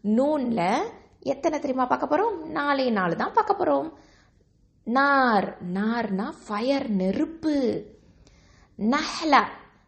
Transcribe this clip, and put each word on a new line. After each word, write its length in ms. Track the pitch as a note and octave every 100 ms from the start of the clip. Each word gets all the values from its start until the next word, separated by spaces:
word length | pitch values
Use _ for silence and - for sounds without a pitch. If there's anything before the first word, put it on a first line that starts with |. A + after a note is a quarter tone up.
நூன்ல 800 | G3+ A3 C#4 D4+ B3 A3+ F3 B3 A4 - - _
எத்தனை 400 | - - E4 D4+
தெரியுமா 260 | C4+ C4 B3+
பார்க்க 220 | B3+ D4+
போறோம்? 360 | D4+ A4+ F#4
நாலே 460 | D#4 D#4 C#4+ C#4 B3+
நாலு 260 | G#3+ F3+ E3+
தான் 180 | C4+
பார்க்க 220 | - G#4+ G4+
போறோம். 520 | D#4 C#4 D#4+ - - _ _ _ _ _ _ _
நார். 760 | - B3 C#4 C#4 B3+ G#3 G3 - F3
நார்னா 580 | F#3 G#3+ A#3 A3+ F#3+ B3 - -
ஃபயர், 420 | G#3 B3 C#4 C4+
நெருப்பு. 960 | G3 F#3 G3 D#4+ - D#4 D4 A#3+ G#3 - - - _ - - _ - _ -
நஹ்லா. 720 | G#3 C#4+ D#4 - D#4+ C4+ G3 - - _